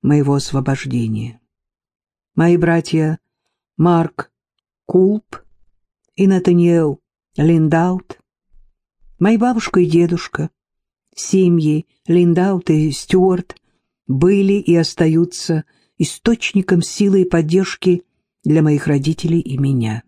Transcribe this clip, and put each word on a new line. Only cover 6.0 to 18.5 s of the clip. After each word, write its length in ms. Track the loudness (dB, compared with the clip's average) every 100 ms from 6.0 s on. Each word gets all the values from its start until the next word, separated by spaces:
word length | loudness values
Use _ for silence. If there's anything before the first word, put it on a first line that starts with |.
| _ -2
и 120 | 2
Натаниэл 720 | 2 2 2 2 2 0 -4 _ _ _ -2
Линдаут, 840 | 0 2 2 0 0 -4 -10 -20 _ _ _ _ _ _ _ _ -20 -2
мои 180 | 0 2
бабушка 420 | 0 -2 -2 0
и 60 | 2
дедушка, 640 | 2 2 -2 -6 -8 -10 _ _ _ _ _ _ -16
семьи 720 | -2 2 4 2 2 -2 -4 _ 0
Линдаут 640 | 2 4 2 0 -2 0
и 220 | 0 0
Стюарт 640 | -4 -2 2 2 0 -6 -20 _ _ _ _ -6
были 460 | 0 2 2 2
и 220 | 0 2 0
остаются 880 | 0 0 0 2 0 -4 -4 -4 -4 _ _ _
источником 840 | -6 -4 -4 -2 -2 -4 0 0
силы 400 | 0 -2 2 2
и 80 | 2
поддержки 720 | 0 0 0 -2 -2 0 -2 _ _ _ _
для 180 | 0